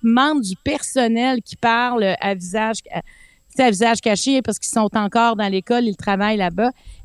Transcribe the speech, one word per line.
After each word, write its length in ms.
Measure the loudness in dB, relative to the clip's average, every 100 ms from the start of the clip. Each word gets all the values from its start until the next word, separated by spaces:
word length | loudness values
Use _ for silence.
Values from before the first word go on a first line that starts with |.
membres 400 | 2 4 4 0
du 140 | -2 -6
personnel 800 | -4 -4 -4 0 0 2 0 -2
qui 160 | -6 -4
parlent 600 | 0 0 0 0 0 0
à 140 | -4
visage, 460 | -4 -4 -4 -2 -4 -8
euh, 40 | -12 -12 -18 -20 _ _
tu 80 | 2
sais, 60 |
à 80 | 2
visage 320 | 4 2 2
caché 400 | 0 0 0 0
parce 160 | 0 -4
qu'ils 100 | -4
sont 260 | 0 0
encore 420 | 0 0 2 2 2
dans 140 | 0
l'école, 340 | -2 0 0
ils 120 | 0 -2
travaillent 400 | -2 0 0 0
là-bas. 340 | -2 0 -2 -2 -14 -8